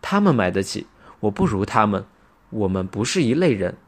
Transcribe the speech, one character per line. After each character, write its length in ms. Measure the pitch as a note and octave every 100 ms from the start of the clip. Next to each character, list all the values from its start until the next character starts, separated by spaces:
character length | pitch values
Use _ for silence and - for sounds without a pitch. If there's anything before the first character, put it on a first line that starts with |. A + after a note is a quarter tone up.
他 200 | - G3+
们 120 | G3+
买 160 | C3 F2+
得 140 | F#2+
起； 240 | F#2+ - - _ - -
我 120 | G#2+
不 140 | G2+
如 220 | F#3 G#2 G2+
他 220 | A#2+ G#2+
们， 160 | G2 - _ _ _ _
我 180 | A2 G2+
们 180 | F#2+ F#2
不 180 | G2+
是 160 | A#2 F#3+
一 140 | C3
类 180 | C3+ F3+
人 240 | A2 F2+ -